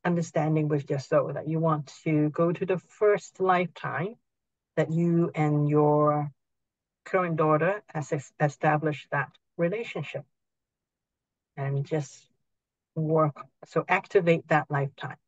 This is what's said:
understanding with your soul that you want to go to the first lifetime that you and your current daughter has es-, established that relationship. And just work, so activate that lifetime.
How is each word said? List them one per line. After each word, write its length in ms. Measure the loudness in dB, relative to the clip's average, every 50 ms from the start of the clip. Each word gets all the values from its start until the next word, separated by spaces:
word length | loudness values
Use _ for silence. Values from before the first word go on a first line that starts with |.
| 0
understanding 640 | 0 0 0 -2 -2 -2 -2 0 2 0 0 0 0
with 200 | -2 -2 -2 -4
your 100 | -6 -6
soul 340 | -2 0 0 0 0 0 -6
that 140 | -8 -6 -4
you 100 | -2 0
want 340 | 0 0 0 -2 -4 -12 -18 -8 _
to 260 | 0 0 2 0 0
go 220 | 0 0 0 0
to 120 | 0 -4 -2
the 140 | -4 -4 -4
first 600 | _ _ -4 _ 2 2 2 2 -2 -12 _ -2
lifetime 760 | 0 2 2 2 0 -2 _ -10 -10 -8 -6 -6 -6 -8 -10 _ _ _ _ _ _ _ _ _ _ _ _
that 160 | -2 -2 0
you 380 | 0 0 2 2 2 2 2 0 0
and 340 | 0 0 2 2 2 2 2
your 640 | 2 4 4 4 4 4 4 2 2 0 -4 -6 -10 _ _ _ _ _ _ _ _ _ _ _ _ _ _
current 320 | -4 -2 -2 0 0 0
daughter 460 | 0 2 2 2 2 2 0 -2 -4 _ -10
has 240 | -8 -8 -6 -4
es-, 200 | -6 -6 -6 -10 _ _
established 680 | -2 -2 0 _ 0 0 2 2 0 -2 -4 -4 -8 _
that 200 | -6 -6 -6 -6 _ _ _ _ _
relationship. 680 | -2 -2 -2 -2 -4 -8 -8 -8 -10 -10 -8 -10 -12 -14 _ _ _ _ _ _ _ _ _ _ _ _ _ _ _ _ _ _ _ _ _ _ _ _ _ _
And 280 | -8 -4 -4 -2 -4 -4
just 440 | -2 -4 -4 -4 -6 -14 -20 _ _ _ _ _ _ _ _ _ _ _ _ _ _ _
work, 400 | -4 -2 0 2 2 2 2 0 -6 -20 -20 _ _ -20
so 180 | _ -4 -4 0 0
activate 580 | 0 -2 -2 2 2 2 4 4 2 2 2 0
that 180 | 0 0 2 _
lifetime. 460 | -2 -2 -2 -4 _ -12 -14 -14 -14 _ _